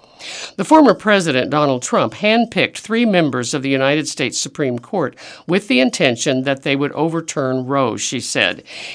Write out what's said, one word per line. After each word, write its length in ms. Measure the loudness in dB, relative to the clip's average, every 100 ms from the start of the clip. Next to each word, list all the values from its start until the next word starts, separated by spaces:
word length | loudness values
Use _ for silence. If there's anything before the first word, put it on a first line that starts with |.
| -20 -20 -16 -14 -12 -8
The 80 |
former 300 | 4 6 6
president, 560 | 4 2 2 2 0 0
Donald 300 | 2 2 0
Trump, 340 | 0 0 0
handpicked 640 | 0 2 2 2 0 -2 -2
three 260 | -4 0
members 500 | 2 4 2 0 -2
of 80 | -4
the 80 | -2
United 380 | 0 2 0 -2
States 280 | -4 -4 -4
Supreme 440 | -8 -4 -4 -4
Court 340 | -6 -4 -4 -6 -18 -16 -2
with 220 | -2 2
the 100 | 2
intention 640 | 2 2 0 0 0 0
that 220 | 0 -2
they 100 | 0
would 180 | 0 -2
overturn 760 | -2 -2 -2 -6 -4 -2 -2 -2
Roe, 300 | 0 0 -2
she 220 | -4 -6
said. 460 | -4 0 0 -2 -12 -18 -16